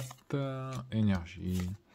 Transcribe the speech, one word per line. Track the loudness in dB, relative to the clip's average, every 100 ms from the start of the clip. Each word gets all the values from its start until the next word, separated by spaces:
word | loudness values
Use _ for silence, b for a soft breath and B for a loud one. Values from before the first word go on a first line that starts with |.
| 4 -10 -4
euh, | -2 -2 -4 -6 -6 -2
Énergie. | 4 4 4 0 -6 0 0 0 -4 _